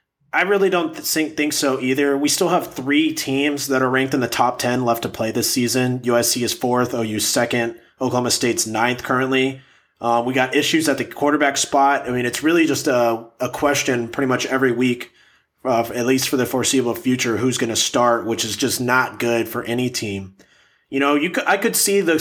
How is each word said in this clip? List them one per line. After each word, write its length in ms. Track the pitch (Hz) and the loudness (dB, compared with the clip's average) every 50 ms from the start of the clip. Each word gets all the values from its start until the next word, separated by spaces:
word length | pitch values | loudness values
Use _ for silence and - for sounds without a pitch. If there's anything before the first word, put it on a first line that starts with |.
| _ _ _ _ _ _ | _ _ _ _ _ _
I 100 | - 156 | -2 0
really 280 | 180 190 202 196 196 190 | 2 2 2 2 2 2
don't 220 | 185 175 165 156 | 2 0 0 -2
th-, 140 | 160 - - | -6 -8 -6
think, 300 | - - 160 156 147 - | -4 -2 -2 -2 -2 -2
think 160 | - 147 151 | -2 -2 -2
so 260 | 147 - 151 139 131 131 | 0 0 0 0 0 0
either. 380 | 127 127 131 139 143 143 139 139 | 0 0 2 2 2 2 2 2
We 100 | 147 147 | 0 0
still 200 | - - 185 165 | 2 2 2 2
have 260 | 175 180 - - - | 2 0 -2 -4 -8
three 380 | - 127 135 143 151 160 156 | -6 -2 0 2 2 2 2
teams 560 | 156 - - 139 135 139 143 147 143 139 135 139 | 0 -4 -4 -2 0 0 0 0 -2 -2 -2 -2
that 120 | 135 131 | 0 0
are 80 | 131 127 | 2 2
ranked 260 | 131 131 135 135 143 | 2 0 0 0 0
in 60 | 135 | -2
the 80 | 120 117 | -2 0
top 300 | - - 123 123 127 - | 0 0 0 0 0 0
ten 260 | - 123 123 127 123 | -2 -2 0 0 2
left 180 | 117 117 117 | 0 0 0
to 60 | - 117 | -2 -6
play 200 | - - 113 110 | -6 -6 -6 -4
this 200 | 110 120 117 - | -2 -2 -2 0
season. 500 | - 135 120 117 117 131 127 127 127 127 113 | 0 0 0 0 2 2 0 0 0 -2 0
U 120 | 123 120 | 2 2
S 140 | 120 117 - | 2 2 0
C 120 | - 127 | 0 0
is 100 | 120 110 | -2 -2
fourth, 420 | - - - 123 123 123 123 123 131 | -2 -2 -2 0 2 2 0 0 -2
O 80 | 120 | -2
U 180 | 113 107 107 104 | -4 -2 -2 -2
second, 580 | - - - 127 120 117 139 120 117 117 117 - - _ _ - | -2 0 0 0 0 2 0 0 -2 -2 -4 -10 -16 _ _ -4
Oklahoma 320 | 131 123 123 123 123 117 | -2 0 0 0 0 0
State's 340 | - - - 120 110 113 - | 0 0 0 0 0 0 -2
ninth 380 | 110 110 110 117 123 123 123 - | -2 -2 0 0 0 0 -2 -2
currently. 560 | - 135 127 131 131 131 131 131 135 131 131 - _ _ _ _ _ _ - | -2 0 0 0 2 2 2 0 0 -2 -8 -14 _ _ _ _ _ _ -4
Uh, 220 | - 117 117 120 120 | 0 2 2 2 2
we 80 | 127 131 | 2 0
got 220 | 131 127 127 - | 0 0 2 2
issues 320 | 143 147 - 165 160 156 147 | 0 2 2 2 2 2 0
at 100 | 135 135 | 0 -2
the 60 | 120 | -4
quarterback 520 | - - - 147 147 147 147 147 139 139 | -6 -4 -2 0 2 2 2 2 0 0
spot. 520 | - - - - 139 139 139 143 135 - 120 | -2 -2 0 2 4 4 4 2 0 -2 -4
I 20 | |
mean, 160 | 123 123 123 | -2 -2 -2
it's 160 | 120 120 - | -2 -2 -2
really 240 | 143 156 170 170 160 | 0 2 4 4 4
just 220 | 135 135 127 - 151 | 2 0 0 0 0
a, 380 | 131 123 120 117 113 113 117 - _ - | 2 2 2 2 0 -2 -6 -12 _ -8
a 100 | 127 120 | -6 -6
question 600 | - - 151 143 143 139 - - 127 120 117 113 | -4 -2 0 0 0 0 0 0 -2 -2 -2 -4
pretty 180 | - - 139 | -4 -2 0
much 200 | 127 127 123 - | 0 0 0 -2
every 260 | - 131 131 135 127 | -2 0 2 2 2
week, 400 | 117 117 131 127 120 123 - - _ _ _ _ _ _ _ _ _ _ - | 2 2 0 0 0 -2 -6 -14 _ _ _ _ _ _ _ _ _ _ -4
uh, 240 | 131 120 117 117 - - | 0 0 0 0 -2 -4
at 100 | 123 117 | -2 0
least 240 | 120 139 - - - | 2 2 2 0 0
for 80 | 143 | 0
the 80 | 127 123 | 0 0
foreseeable 520 | - - 127 113 - 135 131 120 120 113 | 0 -2 -2 0 0 2 2 2 0 -2
future, 400 | - - 131 127 123 - 120 110 | -2 -2 -2 0 0 0 -2 0
who's 220 | 101 120 131 117 - | 0 0 0 0 0
gonna 180 | 127 113 110 | -2 -2 0
start, 500 | - - - - 127 123 120 117 117 - | -2 -2 0 2 2 4 4 2 2 0
which 180 | 113 113 107 - | -2 -4 -2 -4
is 120 | 110 98 | -4 -4
just 240 | - 135 120 - - | -2 -2 -2 -2 -2
not 400 | 123 120 127 127 123 - - - | 0 2 2 2 2 0 -4 -4
good 280 | 120 120 117 117 110 113 | -2 0 0 0 0 -2
for 140 | - 120 | -6 -6
any 260 | - 110 117 123 127 123 | -4 -4 -2 -2 -2 -2
team. 460 | 123 - 120 107 98 98 98 92 - - - _ _ _ _ _ _ _ _ - | -4 -4 -6 -6 -6 -6 -8 -12 -16 -20 -20 _ _ _ _ _ _ _ _ -6
You 80 | 131 135 | -2 0
know, 160 | 139 143 147 | 2 2 2
you 160 | 147 151 180 | 2 0 0
could, 140 | - 254 - | -2 -2 0
I 100 | - 190 | 0 0
could 200 | 202 220 226 - | 2 0 0 0
see 240 | - - 208 196 202 | 0 2 2 2 2
the, 160 | 185 165 160 156 | 2 2 2 0